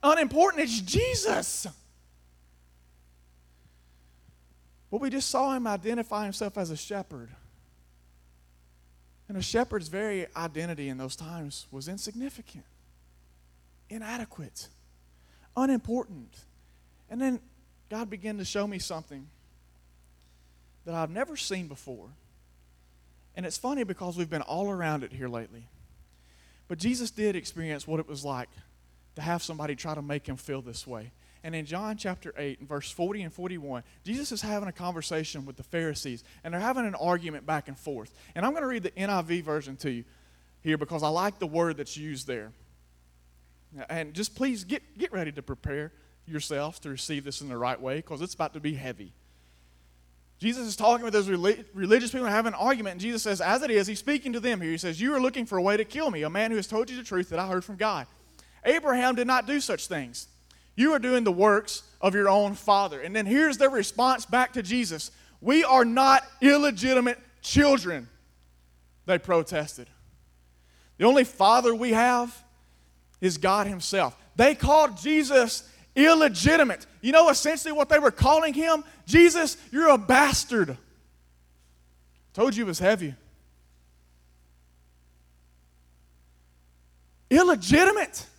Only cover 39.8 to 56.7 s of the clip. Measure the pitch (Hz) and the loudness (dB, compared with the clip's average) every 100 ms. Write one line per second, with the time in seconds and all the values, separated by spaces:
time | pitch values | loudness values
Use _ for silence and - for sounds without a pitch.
39.8 | 143 120 117 _ _ _ _ _ 160 156 | -8 -8 -12 _ _ _ _ _ -4 -4
40.8 | 151 165 151 160 196 196 160 156 170 147 | -4 -4 -2 -2 -2 -4 -6 -2 -2 -4
41.8 | 135 - 151 135 135 120 107 - _ _ | -10 -12 -12 -12 -10 -10 -10 -20 _ _
42.8 | _ _ _ _ _ _ _ _ _ 143 | _ _ _ _ _ _ _ _ _ -20
43.8 | 131 165 151 156 214 - 269 233 180 269 | -10 -10 -8 -8 -8 -4 -4 -4 -8 -10
44.8 | _ - 339 196 160 147 135 135 - 143 | _ -10 -8 -6 -8 -10 -12 -10 -8 -8
45.8 | 151 _ _ _ - 151 - 147 151 - | -10 _ _ _ -12 -10 -6 -6 -6 -10
46.8 | 151 131 - 147 139 - 143 120 123 127 | -14 -12 -8 -8 -8 -12 -10 -6 -4 -4
47.8 | 131 143 165 143 175 - 156 156 147 143 | -6 -8 -8 -12 -12 -8 -8 -6 -8 -8
48.8 | 131 95 95 _ _ _ _ _ _ _ | -10 -14 -18 _ _ _ _ _ _ _
49.8 | _ _ _ _ _ _ 208 247 233 190 | _ _ _ _ _ _ -6 -4 -8 0
50.8 | 220 240 233 208 196 185 185 208 226 190 | 2 2 0 -2 0 0 0 0 -4 -6
51.8 | 190 233 240 262 240 208 226 175 220 262 | 4 4 4 -4 -2 0 -2 0 0 0
52.8 | 208 180 214 226 214 196 175 233 285 220 | -4 -8 -6 -4 -4 -2 0 0 2 2
53.8 | 196 208 - 294 262 233 233 214 165 160 | 2 -4 -4 -4 -4 -4 -4 -4 -4 -4
54.8 | 180 160 240 285 254 262 233 190 185 208 | -6 -4 -2 0 0 -2 -4 -2 0 0
55.8 | 214 285 311 170 151 180 220 220 185 | -2 -4 -4 -2 -4 -2 -2 -2 -4